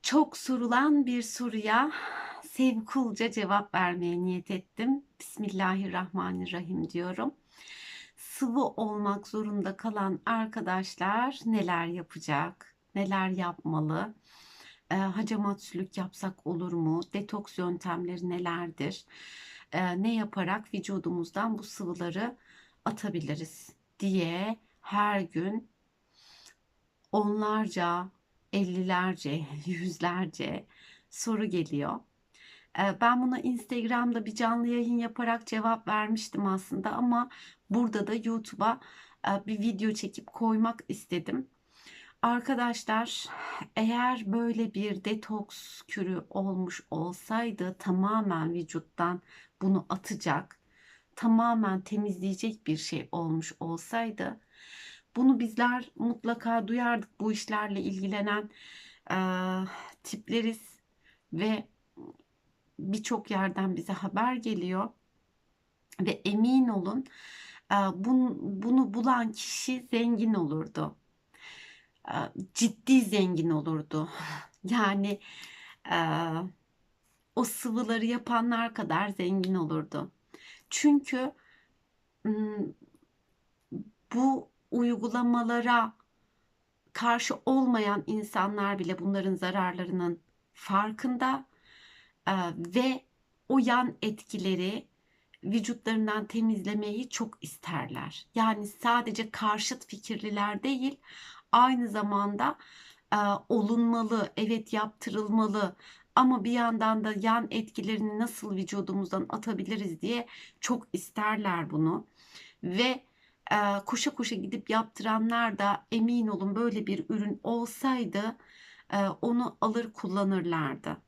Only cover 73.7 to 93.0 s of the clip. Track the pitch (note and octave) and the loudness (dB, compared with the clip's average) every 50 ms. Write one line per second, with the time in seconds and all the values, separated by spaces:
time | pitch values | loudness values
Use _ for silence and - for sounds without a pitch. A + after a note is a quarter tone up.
73.7 | D#3+ D3+ D3+ - - D#3 D#3 E3+ - - D#3+ D#3 D#3 D3+ - - _ _ - F#3 | -2 -2 -2 -2 -2 -2 -2 -2 -6 -10 -10 -8 -8 -10 -12 -16 _ _ -4 0
74.7 | A#3 A#3+ G#3+ G3 G3+ G3 G3 G#3 G#3 G3+ - - - - - - - - - - | 2 4 4 4 2 2 0 0 -2 -4 -8 -18 -18 -18 -18 -18 -18 -20 -20 -20
75.7 | - _ _ - F3 E3+ E3 D#3+ D#3 D#3 E3+ E3 D#3+ E3 F#3 F#3 - _ _ _ | -20 _ _ 0 2 2 2 2 2 0 0 0 -2 -2 -4 -6 -10 _ _ _
76.7 | _ _ _ _ _ _ _ _ _ _ _ _ _ - A#3+ - - - - B3 | _ _ _ _ _ _ _ _ _ _ _ _ _ 0 0 0 -2 -6 -4 -2
77.7 | A3 A#3 B3 G#3+ A#3 A3+ A3 A3+ A#3+ A#3+ A#3 - A#3+ A#3 A#3 A#3+ A#3+ A3+ A#3 A#3 | 0 0 0 0 0 2 2 0 0 0 0 0 2 2 2 2 2 0 0 -2
78.7 | A3+ - G#3 - D#3+ E3 G3 G3+ G3 - F3+ F3+ F#3+ G3 F3+ F#3 F#3+ F#3 E3+ D3+ | -2 -4 -2 0 0 0 0 0 -2 -2 0 0 2 2 2 2 2 0 0 0
79.7 | D#3 D#3 D#3 - - D3 C#3 F#3 _ _ _ _ - - - - - - _ _ | -2 -2 -4 -4 -6 -6 -6 -6 _ _ _ _ -20 -20 -20 -20 -20 -20 _ _
80.7 | - - - D4 D4 C#4+ C#4 - - B3+ B3+ C#4 - _ _ _ _ _ _ _ | -6 4 6 6 6 6 4 2 -2 -2 -2 -4 -6 _ _ _ _ _ _ _
81.7 | _ _ _ _ _ _ _ _ _ _ _ G#3+ G#3+ G#3+ G#3+ G#3+ G#3+ G#3 G3+ - | _ _ _ _ _ _ _ _ _ _ _ 0 0 0 0 -2 -2 -4 -4 -4
82.7 | - _ - _ _ _ _ _ _ _ _ _ _ _ _ _ _ _ _ _ | -6 _ -20 _ _ _ _ _ _ _ _ _ _ _ _ _ _ _ _ _
83.7 | - - - - _ _ _ _ - A#3+ C4 C4+ C4+ B3+ - _ _ _ _ _ | -10 -10 -10 -12 _ _ _ _ 0 4 4 4 4 2 -2 _ _ _ _ _
84.7 | - A#3+ A#3+ A#3+ A#3+ G3+ G#3+ A#3 A3 B3 A#3+ A#3+ A#3+ A#3+ A#3 A3+ A#3+ A#3+ A#3 B3 | 0 2 2 2 2 0 -2 0 0 2 4 4 4 4 4 2 2 2 4 4
85.7 | A#3+ A#3 A3+ A3+ - _ _ _ _ _ _ _ _ _ _ _ _ _ _ _ | 4 4 4 2 -4 _ _ _ _ _ _ _ _ _ _ _ _ _ _ _
86.7 | _ _ _ _ _ - A3+ A#3+ A#3 A#3+ A#3+ - B3+ - _ - C4 C4+ C4 B3 | _ _ _ _ _ -2 2 2 2 2 2 -2 -4 -2 _ 4 4 6 6 6
87.7 | A#3+ A3 G#3+ G#3 G3+ G3+ D3+ - A3 G#3+ G#3 G#3 - G#3+ F#3 G3+ G#3 G#3 G3 G3+ | 4 4 4 2 2 0 0 -2 -2 -2 -2 -2 0 0 0 0 0 0 0 0
88.7 | G3+ G3 F3+ E3 F#3 - E3+ G3 G3 G3 F#3 G3 F#3+ E3+ F#3 F3+ F#3 G3+ F#3 F3+ | 0 -2 -2 -4 -4 -2 0 0 0 2 2 0 0 0 0 -2 0 0 0 0
89.7 | F3 F3+ F3+ F3 F#3+ F3+ F3 F3 E3+ E3+ _ _ _ _ _ _ _ - - - | -2 -4 -4 -2 0 0 0 0 -2 -4 _ _ _ _ _ _ _ -18 -6 0
90.7 | G3+ G3 G#3 G#3+ G#3+ G#3+ - B3+ B3+ A#3+ B3+ C4 C4 C4+ C4 _ _ _ _ _ | 2 2 2 0 -4 -4 -2 -2 0 0 0 0 0 -2 -4 _ _ _ _ _
91.7 | - - - - - - - _ _ _ _ - F#3+ F#3+ F3+ E3+ E3 - E3+ E3+ | -20 -20 -20 -20 -20 -20 -20 _ _ _ _ 0 0 0 0 -2 -4 -6 -8 0
92.7 | F3+ A#3+ B3+ C4 B3+ C4 | 0 2 2 2 0 -2